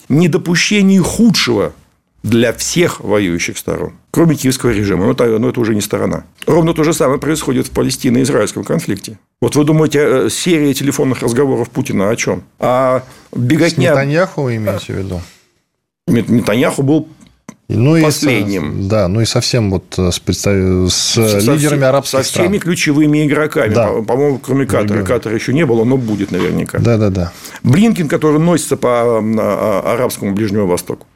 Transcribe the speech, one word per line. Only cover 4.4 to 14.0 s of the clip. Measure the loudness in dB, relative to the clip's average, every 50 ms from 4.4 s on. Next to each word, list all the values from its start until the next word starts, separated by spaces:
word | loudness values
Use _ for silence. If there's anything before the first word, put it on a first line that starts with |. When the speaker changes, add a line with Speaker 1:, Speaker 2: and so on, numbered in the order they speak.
| 0 -2 -2 0 0 0
Speaker 1:
режима. | 0 0 0 0 0 0 2
Но | 0
это, | 0 2 0 0 2 0
но | 0 0
это | 0 0
уже | 0 0 0
не | -2
сторона. | -2 -2 -4 -2 -2 -2 -4 -4 -8 -12 _ _ -2 0
Ровно | 2 2 2 2 0
то | 0 0
же | 0
самое | 0 0 0 0 0 0
происходит | -2 -2 -4 -2 -2 -2 -2 -2 -2 -2
в |
палестино-израильском | -2 -2 -2 -2 -4 -2 0 0 2 2 2 0 0 0 -2 -2 -2 -6 -6
конфликте. | -4 -4 -4 -4 -4 -8 -8 -10 -14 -18 -18 _ _ _ _
Вот | -4 0 2
вы | 2 2
думаете, | 2 4 2 2 2 2 2
э, | 2 2 2 2 0 0
серия | -2 -2 0 0 2 2 2 0 0
телефонных | 0 -2 -4 -2 0 0 -2 -2 -2
разговоров | -2 -2 0 0 0 0 0 -2 -4 -6
Путина | -4 -8 -6 -4 -2 -2 0 0
о | 0
чём? | -2 -2 -4 -4 -6 -6 -14 _ _
А | -2 0 2 2 2 2 0 -2 -4 -8 -20 -20 -20 _ -6
беготня | -4 0 0 2 2 2 2 2 2 2 2
Speaker 2:
С |
Нетаньяху | 2 2